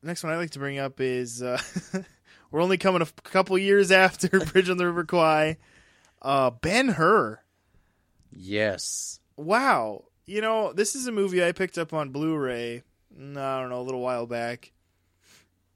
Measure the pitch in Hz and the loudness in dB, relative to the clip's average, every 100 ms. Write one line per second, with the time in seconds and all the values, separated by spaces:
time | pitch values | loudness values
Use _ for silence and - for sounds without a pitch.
0 | 151 175 160 165 170 143 139 139 135 135 | -10 -8 -4 -4 -6 -6 -6 -4 -6 -2
1 | 131 127 120 120 123 123 - - - 190 | -2 -2 -4 -6 -4 -4 -6 -10 -8 -10
2 | 185 _ _ - _ 151 180 185 196 180 | -10 _ _ -20 _ -2 0 2 2 2
3 | 160 - - 190 190 190 196 202 185 190 | 0 -6 -2 0 2 2 4 4 6 6
4 | 185 - 180 190 160 185 185 180 175 175 | 6 4 0 2 2 2 2 2 0 -2
5 | 160 175 160 156 156 160 _ _ _ _ | 0 2 4 4 2 -2 _ _ _ _
6 | _ _ 135 139 127 117 156 220 269 160 | _ _ 0 2 2 0 0 2 2 2
7 | 165 214 113 110 _ _ _ _ _ _ | 4 4 2 -6 _ _ _ _ _ _
8 | _ _ _ - 92 104 107 90 - - | _ _ _ -18 -6 -2 0 -2 -6 -8
9 | - - _ - 156 226 269 170 110 101 | -10 -14 _ -10 0 2 2 2 0 -8
10 | - _ - 202 220 220 196 170 220 277 | -16 _ -10 -4 -2 0 0 -2 -2 -4
11 | 254 214 196 180 170 170 185 170 160 160 | -4 -2 0 0 0 0 -4 -6 -6 -6
12 | 139 139 156 156 131 120 120 120 - _ | -6 -4 -2 -2 -2 -4 -6 -10 -14 _
13 | _ - 139 143 135 131 127 123 127 127 | _ -20 -14 -8 -6 -4 -6 -8 -6 -4
14 | 123 123 117 120 117 120 - _ _ _ | -4 -4 -4 -6 -6 -8 -14 _ _ _
15 | _ _ _ _ _ _ _ | _ _ _ _ _ _ _